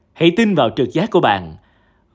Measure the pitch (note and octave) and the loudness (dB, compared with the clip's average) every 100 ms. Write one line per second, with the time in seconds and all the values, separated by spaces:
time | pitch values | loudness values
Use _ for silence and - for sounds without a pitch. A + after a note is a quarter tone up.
0 | _ - E3+ F3 A3 F3 A#2 G#2 B2 D#3 | _ 0 0 2 2 2 0 0 -4 -4
1 | A3 F3+ C3+ G2 E2+ D#2+ _ _ _ _ | -2 0 2 0 -4 -16 _ _ _ _
2 | _ | _